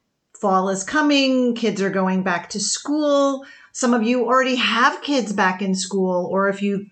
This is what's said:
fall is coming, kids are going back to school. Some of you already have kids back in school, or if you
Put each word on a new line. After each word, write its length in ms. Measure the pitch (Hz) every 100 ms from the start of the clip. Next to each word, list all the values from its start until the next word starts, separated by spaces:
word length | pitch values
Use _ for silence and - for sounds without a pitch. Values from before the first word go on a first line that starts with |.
| _ _ _ -
fall 280 | 208 190 190
is 160 | 190
coming, 680 | - 302 294 285 262 262 247
kids 300 | 233 226 196
are 80 | 196
going 320 | 180 185 185
back 260 | 185 175 -
to 120 | 208
school. 840 | 208 - - 294 294 285 277 269 - - -
Some 200 | - 240
of 120 | 240
you 200 | 214 254 226
already 280 | 254 254
have 480 | 247 214 226 269 294
kids 300 | - 285 208
back 280 | 208 190 185
in 140 | 196
school, 540 | 190 - 196 185 180 175
or 180 | 185 196
if 140 | 196
you 240 | 202 196 202